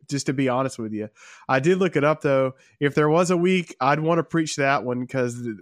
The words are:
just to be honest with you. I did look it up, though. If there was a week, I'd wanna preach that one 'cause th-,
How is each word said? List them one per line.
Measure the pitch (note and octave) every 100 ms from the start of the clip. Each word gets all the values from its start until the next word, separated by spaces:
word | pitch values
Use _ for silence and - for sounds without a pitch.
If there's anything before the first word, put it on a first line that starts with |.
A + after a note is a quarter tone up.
| -
just | C#3 D#3
to |
be | C3+ C3
honest | B2 C3+ -
with | A2
you. | G#2+ G#2 - - - -
I | C3
did | D3+ F#3
look | F#3 D3
it |
up, | D3 D3+
though. | D3 C3+ C3 - _ -
If | C#3+ D#3
there | D3+
was | D#3+ F3+
a | F3
week, | F3+ F#3 E3 -
I'd | C3 D3+
wanna | D#3+ E3
preach | D#3 E3 D#3 -
that | C#3 C#3+
one | A#2+ B2 B2
'cause | C3+ B2 A#2+
th-, | A#2+ G#2